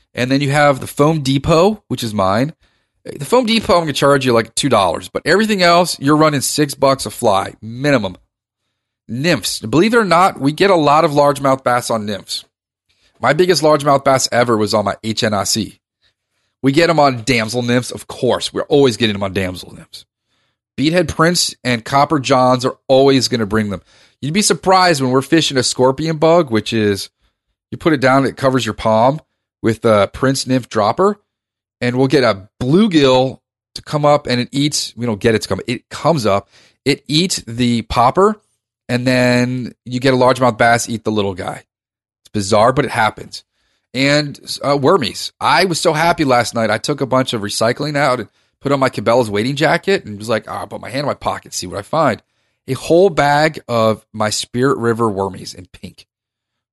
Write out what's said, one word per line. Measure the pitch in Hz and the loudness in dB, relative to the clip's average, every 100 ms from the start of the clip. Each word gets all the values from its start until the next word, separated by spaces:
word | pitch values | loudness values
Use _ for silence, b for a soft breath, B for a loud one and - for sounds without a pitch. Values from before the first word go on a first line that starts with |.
| _ | _
and | - 127 | -6 -2
then | 135 | -2
you | 143 | 0
have | 147 143 131 | 2 2 2
the | 104 | -4
Foam | - 147 160 | 0 0 0
Depot, | 135 139 151 160 190 208 - | 0 -2 2 2 2 0 -8
which | 127 | -8
is | 117 | -6
mine. | 104 95 104 143 - _ _ _ _ - | -2 0 0 -2 -6 _ _ _ _ -18
The | - | -14
Foam | 143 247 226 | -2 0 2
Depot, | 226 - 175 | 0 2 0
I'm | |
gonna | 160 | 0
charge | - 143 139 127 | 0 2 2 2
you, | |
like, | 117 110 | 0 0
two | - 139 | -2 0
dollars, | 110 92 - - | 2 2 -2 -6
but | - | -6
everything | 139 185 220 202 | 0 0 2 2
else, | 175 170 175 - | 4 4 2 -2
you're | 139 151 | 0 4
running | 156 143 | 2 0
six | - - 147 | -2 -2 -2
bucks | - 135 135 110 | 0 0 0 -4
a | |
fly, | - 117 95 101 - | -4 0 0 -2 -10
minimum. | 110 120 143 135 98 90 _ _ _ _ _ _ _ _ - | -14 -6 0 0 -2 -10 _ _ _ _ _ _ _ _ -12
Nymphs. | 120 165 135 - - | -4 -2 -2 -4 -8
Believe | 110 135 220 | -2 0 2
it | 240 | 2
or | |
not, | 196 165 185 - | 2 4 2 0
we | 139 | -2
get | 151 196 | 0 2
a | 175 | 2
lot | 143 151 165 | 4 4 4
of | |
largemouth | 143 143 135 139 135 | 2 2 2 0 0
bass | 123 123 - | 0 -2 -2
on | 113 104 | -4 -4
nymphs. | 95 - - - _ _ _ _ _ _ _ | -10 -10 -12 -12 _ _ _ _ _ _ _
My | 123 | 0
biggest | 151 180 156 | 2 2 2
largemouth | 151 151 143 135 | 2 2 2 2
bass | 135 131 - | 2 2 2
ever | 117 120 110 | 0 2 2
was | 104 | 2
on | 113 | 0
my | 101 - | -2 -4
H | 110 107 | -6 -4
N | 113 | -2
I | 101 98 | -2 -2
C. | 117 92 - _ _ _ _ _ _ _ _ | -4 -6 -10 _ _ _ _ _ _ _ _
We | 135 | 0
get | 139 170 | 2 2
'em | 156 | 4
on | 143 123 | 2 2
damsel | 107 120 110 120 | -2 -2 -2 -4
nymphs, | 120 123 117 | 0 -2 -2
of | 107 - | -10 -14
course. | - 123 98 - | -4 -2 -2 -4
We're | 95 | -6
always | - 147 135 107 | 0 2 2 2
getting | 113 98 | -2 -2
'em | |
on | 98 | -6
damsel | 92 92 87 - | -4 -6 -8 -16
nymphs. | - - - - _ _ _ _ _ _ - | -20 -20 -20 -20 _ _ _ _ _ _ -4
Beadhead | 147 180 165 | 0 0 -2
Prince | - 160 175 - - | 0 0 0 -2 -4
and | 127 120 | -4 -4
Copper | - 139 143 156 | 0 0 2 0
Johns | 117 131 127 127 | 2 2 4 2
are | 127 - - | -2 -6 2
always | 131 139 135 - | 4 6 4 2
gonna | 120 101 | -2 -2
bring | 107 104 | -2 -2
them. | 92 - b b b | -6 -12 b b b
You'd | 135 185 | -6 -2
be | |
surprised | 202 180 190 185 180 143 | 0 0 2 4 4 2
when | 131 | 0
we're | 131 | 0
fishing | 131 165 151 135 | 2 2 2 0
a | |
scorpion | 117 - 127 135 160 156 | -2 2 0 0 -4 0
bug, | 160 170 139 | 2 4 2
which | 110 - | -2 -2
is, | 117 104 98 - _ _ _ _ _ _ | 0 0 0 -6 _ _ _ _ _ _
you | 131 | -4
put | 170 | -2
it | 147 | 2
down, | 127 135 127 | 2 2 0
it | - | -2
covers | 135 131 | 0 0
your | 110 104 | -2 -4
palm, | 113 110 123 156 - _ _ _ | 0 2 2 0 -8 _ _ _
with | 113 110 117 | -2 0 2
a | 107 98 | 2 2
Prince | - 131 135 127 | 0 -2 -2 -2
nymph | 131 113 | -4 -2
dropper, | 110 104 123 196 202 _ _ _ _ _ - | -2 0 2 0 -2 _ _ _ _ _ -8
and | 123 123 | -4 0
we'll | 135 | 2
get | 143 | 2
a | 120 98 95 - | 2 0 -6 -8
bluegill | 127 175 220 160 135 127 131 - _ _ _ | 0 2 2 2 4 4 0 -4 _ _ _
to | - | -20
come | - 151 147 | -8 -2 2
up, | 147 - | 2 0
and | 123 | -4
it | 120 | -2
eats, | 139 147 - - 110 | -2 -2 -4 -8 -8
we | 120 | -6
don't | 104 | -2
get | 117 | 0
it | 110 | 0
to | - | -2
come, | 92 - | -6 -6
it | 120 - | -10 -12
comes | - 147 165 107 | -6 -2 0 0
up, | 98 - b b b 135 | -2 -4 b b b -4
it | 143 - | -4 -2
eats | 151 185 - - | -2 0 -4 -8
the | 117 120 117 | -4 -2 -2
popper, | 110 123 120 156 202 214 _ _ _ _ - | -2 0 2 4 0 0 _ _ _ _ -6
and | 123 127 | -4 0
then | 127 123 123 123 127 120 - | 0 2 2 0 -4 -8 -14
you | - 123 | -10 -4
get | 135 | 0
a | 127 | 2
largemouth | 127 123 127 104 | 2 2 2 2
bass | 117 117 - | 2 2 -2
eat | 113 - | -8 -4
the | |
little | 107 98 | -4 -4
guy. | 92 101 104 - _ _ _ _ _ | -6 -10 -12 -16 _ _ _ _ _
It's | _ | _
bizarre, | 107 95 107 117 | -8 0 2 2
but | 127 117 | 2 -2
it | |
happens. | 120 107 - - - - _ _ _ _ | 0 -2 -2 -14 -20 -20 _ _ _ _
And, | 123 139 147 147 - - - | -2 0 0 -2 -8 -14 -6
uh, | 131 143 | -2 0
wormies. | 135 185 101 - - - | 2 2 0 -8 -12 -6
I | 117 156 185 | 0 2 0
was | 160 | 0
so | 175 | -2
happy | 151 170 170 | 0 0 0
last | 143 123 117 | 2 2 0
night. | 117 110 | -2 -2
I | 110 | -2
took | - 143 | -4 -4
a | 131 | -2
bunch | 131 123 | -2 -2
of | 117 | -4
recycling | 101 - 113 123 147 143 | -6 -2 -2 -2 -4 -2
out | 143 123 | 0 -2
and | 101 _ _ _ | -6 _ _ _
put | 139 | -4
on | 139 | 0
my | 131 | -2
Cabela's | - 104 120 110 | -2 0 2 2
wading | 101 123 147 | -2 -4 0
jacket | 156 170 - 190 110 | 0 0 0 -4 -4
and | 101 | -10
was | 110 | -4
like, | 110 - | -4 -4
"Ah, | 101 | -12
I'll | 95 | -12
put | 107 | -14
my | 92 | -10
hand | 131 | -8
in | 143 | -6
my | |
pocket, | 107 107 95 - | -6 -6 -8 -10
see | - 90 | -12 -10
what | 95 | -10
I | |
find." | - 156 147 98 _ _ _ _ - | -6 -2 -2 -2 _ _ _ _ -10
A | |
whole | 131 - 165 190 | -8 0 2 2
bag | 151 143 147 156 151 - | 2 0 2 0 -4 -6
of | 117 110 107 _ | 0 0 -2 _
my | 107 107 | -6 -4
Spirit | - - 120 135 - | -4 -6 -2 0 0
River | 117 113 113 | -2 0 -2
wormies | 95 98 92 - | -2 -4 -6 -16
in | - 95 | -18 -20
pink. | - - - _ _ _ _ _ _ _ | -20 -20 -20 _ _ _ _ _ _ _